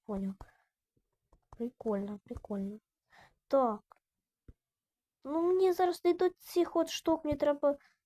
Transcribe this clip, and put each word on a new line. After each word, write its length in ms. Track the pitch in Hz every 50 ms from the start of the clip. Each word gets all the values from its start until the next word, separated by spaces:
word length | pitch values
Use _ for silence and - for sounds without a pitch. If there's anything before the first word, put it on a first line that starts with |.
| _
поняв. 300 | - 208 196 196 190 196 - - - _ _ _ _ _ _ _ _ _ _ _ _ _ _ _ _ _ _ _ _
Прикольно, 720 | - - 233 247 - _ - 226 208 196 202 202 208 196 _
прикольно. 540 | - 240 - - - 208 196 196 196 208 214 _ _ _ _ _ _ _ - - _ _ _ _ _
Так. 480 | 277 269 262 226 208 - _ _ - _ _ _ _ _ _ _ _ _ _ - - _ _ _ _ _ _ _ _ _ _ _ _ _ -
Ну, 180 | 269 302 330
мені 300 | 339 359 370 370 381 370
зараз 320 | 349 - 370 359 349 - -
не 60 | 349
йдуть 280 | 339 349 359 359 - _
цих 380 | - - - 349 339 - -
от 120 | 339 320 -
штук, 360 | - - - 330 320 311 -
мені 120 | 302 294
треба 400 | 285 294 294 285 285 - 285 285 - _ _ _ _ _